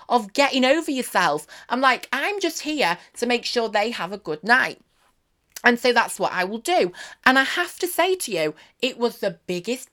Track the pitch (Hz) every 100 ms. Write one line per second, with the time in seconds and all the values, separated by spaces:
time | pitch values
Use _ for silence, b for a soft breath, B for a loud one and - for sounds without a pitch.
0 | B 240 202 - 277 262 254 320 320 262
1 | 233 196 170 151 - B B 247 262 240
2 | - 262 339 403 339 - 302 302 175 175
3 | B - 240 240 - 240 226 208 220 220
4 | 175 202 170 156 208 254 175 - _ _
5 | _ _ _ _ _ - 240 240 247 233
6 | 214 - 175 180 185 226 339 349 180 B
7 | B B 254 262 269 349 349 - 359 330
8 | 370 370 - 170 156 - b b 262 208
9 | 233 - 202 170 - 180 214 254 -